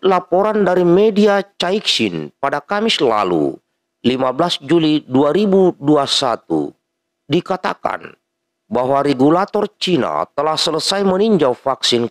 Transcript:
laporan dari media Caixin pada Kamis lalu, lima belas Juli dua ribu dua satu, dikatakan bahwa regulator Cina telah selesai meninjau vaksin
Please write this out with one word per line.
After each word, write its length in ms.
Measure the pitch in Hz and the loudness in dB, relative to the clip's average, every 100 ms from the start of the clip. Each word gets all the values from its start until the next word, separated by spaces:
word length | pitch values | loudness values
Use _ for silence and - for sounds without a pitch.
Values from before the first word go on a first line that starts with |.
| 190 | 2
laporan 560 | 180 - 180 214 214 | 0 0 0 2 0
dari 240 | 185 180 175 | 0 2 4
media 560 | 180 220 202 208 196 | 4 4 4 2 2
Caixin 880 | 190 - 180 202 - - 107 82 73 _ | -4 -6 -4 -4 -4 -2 -2 -4 -10 _
pada 240 | 135 143 | -6 -4
Kamis 400 | - 202 220 - | -4 -4 -2 0
lalu, 560 | 135 107 92 82 69 - _ _ _ _ - | 0 2 0 0 -2 -4 _ _ _ _ -4
lima 240 | 127 131 | -2 -2
belas 240 | 131 175 - | -2 -2 -4
Juli 400 | 135 170 156 151 | -2 0 2 -2
dua 320 | - 131 143 175 | 0 0 2 2
ribu 400 | 208 190 180 - | 2 4 2 0
dua 320 | 143 151 135 | 0 0 0
satu, 640 | - 131 110 - 78 73 - _ _ _ _ - | -2 -2 -4 -4 -4 -4 -10 _ _ _ _ -4
dikatakan 880 | 170 - 180 208 - - 90 - - _ _ _ _ - | -4 -2 -4 -6 -4 -6 -6 -12 -20 _ _ _ _ -6
bahwa 320 | 117 127 139 | -2 0 0
regulator 640 | 143 127 143 175 202 208 208 - | 0 2 2 2 0 -4 -4 -6
Cina 480 | 185 156 92 76 - | -2 0 0 -2 -4
telah 240 | - 151 151 | -4 -4 -2
selesai 480 | 170 156 - 196 | -2 -4 -2 -2
meninjau 480 | 196 185 226 190 135 | 0 2 2 2 0
vaksin 560 | 120 135 131 - 120 117 | -2 -4 -4 -2 0 -2